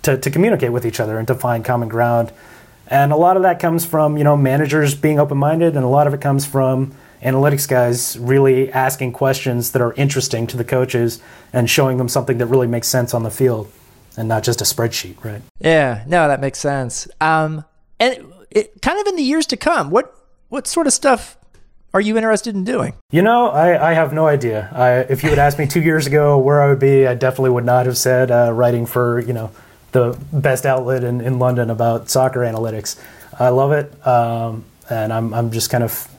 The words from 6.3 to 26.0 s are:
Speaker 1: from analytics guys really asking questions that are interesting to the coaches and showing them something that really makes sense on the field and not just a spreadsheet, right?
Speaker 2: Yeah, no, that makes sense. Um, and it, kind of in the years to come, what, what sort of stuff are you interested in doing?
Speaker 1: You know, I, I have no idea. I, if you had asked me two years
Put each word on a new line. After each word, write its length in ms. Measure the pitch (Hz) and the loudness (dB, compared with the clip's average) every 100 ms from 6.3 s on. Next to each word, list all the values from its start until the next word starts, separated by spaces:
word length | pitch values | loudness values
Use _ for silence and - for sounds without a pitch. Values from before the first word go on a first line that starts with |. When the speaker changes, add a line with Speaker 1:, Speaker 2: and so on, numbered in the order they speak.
| 139 139 | -2 -2
Speaker 1:
from 500 | 135 131 131 135 - - _ | -2 0 0 -4 -8 -20 _
analytics 460 | 131 135 147 139 - | -2 2 2 0 0
guys 500 | 127 120 120 - 113 | 0 2 0 -6 -6
really 520 | 120 135 135 131 135 | 0 4 4 4 0
asking 400 | 131 131 139 127 | 0 -2 -2 -8
questions 600 | - 135 135 131 123 120 | -2 -2 0 -2 -4 -2
that 100 | 127 | 0
are 120 | 120 | -2
interesting 520 | 117 143 135 - 117 117 | 0 -2 -2 -4 -4 -6
to 100 | 123 | -6
the 80 | |
coaches 560 | 120 131 127 123 117 113 - - - | -4 -2 0 0 -2 -4 -18 -20 -6
and 160 | 123 117 | -2 0
showing 280 | - 135 127 | 2 2 0
them 100 | 120 | -2
something 300 | 143 135 120 | -2 -2 -2
that 80 | 120 | 2
really 220 | 131 120 | 2 2
makes 200 | 117 - | -2 -2
sense 260 | 131 120 | -2 -2
on 100 | 117 | -4
the 80 | 113 | -4
field 400 | - 131 110 104 - _ - _ - | 0 0 0 -8 -18 _ -20 _ -8
and 120 | 113 | -2
not 160 | 113 | -2
just 180 | 107 113 | -2 -2
a 20 | |
spreadsheet, 600 | 104 - 117 - 95 90 110 | -2 -2 -4 -4 -12 -14 -14
right? 160 | 104 - - | -14 -16 -4
Speaker 2:
Yeah, 440 | 156 160 139 110 120 | 2 2 2 -2 -2
no, 200 | 175 151 | 2 2
that 120 | 135 | 0
makes 200 | 139 - | -2 -4
sense. 480 | 143 139 127 - - - | -4 -4 -6 -8 -14 -4
Um, 460 | 156 160 156 156 - _ _ - | 0 0 0 -6 -12 _ _ -2
and 320 | 247 254 - - - | -2 -2 -12 -20 -4
it, 300 | 208 214 - | -2 -2 -6
kind 160 | 269 381 | -4 -2
of 80 | 415 | -2
in 80 | 359 | -2
the 80 | |
years 240 | 262 311 320 | 0 0 -2
to 100 | - | -2
come, 320 | 294 330 143 | 0 -2 0
what, 260 | 202 285 _ _ _ _ | 0 -2 _ _ _ _
what 180 | 269 - | -10 -4
sort 180 | - 302 | -2 0
of 60 | |
stuff 440 | - 277 226 - - _ _ - - _ | 0 2 0 -2 -20 _ _ -20 -20 _
are 80 | 190 | -2
you 160 | 208 220 | 0 0
interested 380 | 220 214 233 202 | 2 0 -2 -6
in 80 | |
doing? 300 | 185 247 - - _ | -4 -2 -4 -8 _
Speaker 1:
You 120 | 156 | 2
know, 260 | 208 240 240 | 4 4 2
I, 400 | 143 170 170 151 | 2 2 4 2
I 40 | 160 | 2
have 180 | 156 | 0
no 140 | 156 160 | 2 2
idea. 420 | 147 120 107 98 | 2 0 -4 -6
I, 280 | - 127 123 127 | 0 2 2 0
if 120 | 131 | -2
you 60 | 156 | 0
had 80 | 147 | 2
asked 180 | 143 143 | 2 2
me 80 | 143 | -2
two 160 | 175 | 0
years 240 | 160 156 | 2 0